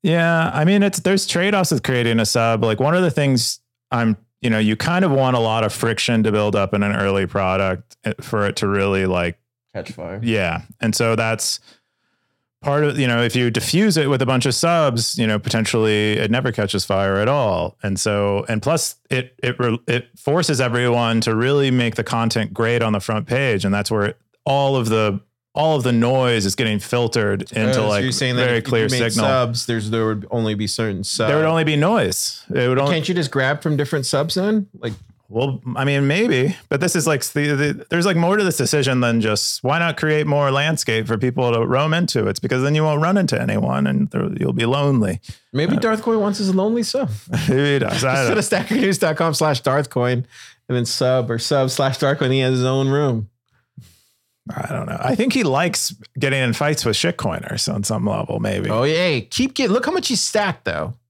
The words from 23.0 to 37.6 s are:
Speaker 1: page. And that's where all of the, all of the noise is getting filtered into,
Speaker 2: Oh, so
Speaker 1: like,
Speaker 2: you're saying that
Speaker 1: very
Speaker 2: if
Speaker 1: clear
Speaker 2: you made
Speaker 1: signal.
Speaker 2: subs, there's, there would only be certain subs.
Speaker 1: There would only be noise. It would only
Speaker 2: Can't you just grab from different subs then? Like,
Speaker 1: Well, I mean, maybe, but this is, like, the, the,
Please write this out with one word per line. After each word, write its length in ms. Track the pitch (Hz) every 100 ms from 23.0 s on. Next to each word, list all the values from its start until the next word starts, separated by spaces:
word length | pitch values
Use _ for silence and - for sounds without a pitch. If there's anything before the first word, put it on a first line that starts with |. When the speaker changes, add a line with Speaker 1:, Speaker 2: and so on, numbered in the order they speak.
| - 107 -
Speaker 1:
page. 380 | 123 139 101 95
And 80 |
that's 160 | 101 104
where 220 | 110 101 - _ _ -
all 300 | 139 139 135
of 100 | 113
the, 300 | 110 107 98 - _ _
all 220 | - 156 151
of 60 |
the 80 | 123
noise 520 | 120 117 131 123 117 98
is 100 | -
getting 240 | 113 107
filtered 640 | - 120 120 120 104 98 -
into, 180 | 110 107
Speaker 2:
Oh, 40 |
so 140 | 131 107
Speaker 1:
like, 140 | 104
Speaker 2:
you're 80 | 127
saying 240 | 127 127 123
that 80 | 127
Speaker 1:
very 120 | 120
Speaker 2:
if 60 | 120
Speaker 1:
clear 180 | 123 110
Speaker 2:
you 40 |
made 220 | 127 117
Speaker 1:
signal. 140 | 110 113
Speaker 2:
subs, 380 | 131 120 117 -
there's, 220 | 117 107
there 160 | 113 110
would 200 | 107 98
only 220 | 117 110 104
be 120 | 104
certain 360 | - 113 95
subs. 240 | 98 - 110
Speaker 1:
There 80 | 147
would 80 | 160
only 180 | 160
be 120 | 156 151
noise. 680 | 156 220 107 92 - - -
It 140 | 135 123
would 100 | 127
only 140 | 143
Speaker 2:
Can't 140 | 160 156
you 80 | 180
just 160 | 143
grab 300 | 139 131 147
from 160 | 165 147
different 280 | 143 156 131
subs 300 | 143 156 185
then? 320 | 196 220 202 -
Like, 140 | 120 98 - - _
Speaker 1:
Well, 320 | 110 139 131 127 123
I 80 | 135
mean, 220 | 139 139
maybe, 500 | 165 233 135 135 185 -
but 140 | 139
this 120 | 170
is, 140 | 160 151
like, 160 | 143 -
the, 280 | 151 147
the, 300 | 139